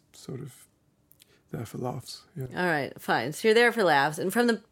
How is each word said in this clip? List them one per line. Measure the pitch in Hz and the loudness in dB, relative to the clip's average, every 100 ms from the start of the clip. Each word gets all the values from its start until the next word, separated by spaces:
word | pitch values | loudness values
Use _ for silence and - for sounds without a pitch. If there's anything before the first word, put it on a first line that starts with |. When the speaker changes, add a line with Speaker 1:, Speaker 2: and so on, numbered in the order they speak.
| _ | _
Speaker 1:
sort | - - 131 | -20 -14 -12
of | 139 - - _ _ _ _ _ _ _ _ | -12 -18 -20 _ _ _ _ _ _ _ _
there | 151 113 | -12 -10
for | - | -8
laughs. | 127 123 - - - 156 | -8 -8 -12 -18 -16 -12
Yeah. | 127 170 | -10 -4
Speaker 2:
All | 180 | -2
right, | 151 131 - | 0 -4 -6
fine. | - 151 120 | -2 0 0
So | 160 220 | -2 2
you're | 220 | 4
there | 240 | 4
for | 226 | 4
laughs. | 180 139 147 151 | 4 4 2 0
And | 175 | -2
from | 226 240 | 0 2
the | 226 - | 0 -4